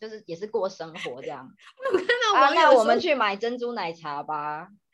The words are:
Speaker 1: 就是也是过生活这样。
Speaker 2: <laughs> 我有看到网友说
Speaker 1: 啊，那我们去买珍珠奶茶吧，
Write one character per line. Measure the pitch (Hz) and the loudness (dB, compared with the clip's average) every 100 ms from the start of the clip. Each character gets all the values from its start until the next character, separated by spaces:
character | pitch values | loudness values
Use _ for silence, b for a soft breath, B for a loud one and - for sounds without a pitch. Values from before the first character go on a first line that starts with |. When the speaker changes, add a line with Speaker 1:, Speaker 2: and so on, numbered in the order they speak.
Speaker 1:
就 | 220 | -16
是 | 214 - | -16 -14
也 | 165 | -12
是 | 208 | -6
过 | 226 190 | -4 -4
生 | 190 165 170 | -6 -14 -12
活 | 165 127 | -12 -12
这 | 156 | -12
样。 | 143 131 - - | -12 -14 -20 -20
Speaker 2:
<laughs> | - | -10
我 | 523 370 | -2 -2
有 | |
看 | 370 | 0
到 | 480 453 392 | 0 2 4
网 | 277 | 4
友 | 330 | 6
说 | 311 | 6
Speaker 1:
啊， | |
那 | 262 | 6
我 | |
们 | 226 233 | 6 2
去 | 349 269 | 2 0
买 | 214 202 | 0 -2
珍 | 226 247 | -6 -6
珠 | 240 | -6
奶 | 233 175 | -6 -8
茶 | 170 160 143 | -8 -10 -8
吧， | 147 151 147 151 180 _ _ | -6 -6 -6 -8 -12 _ _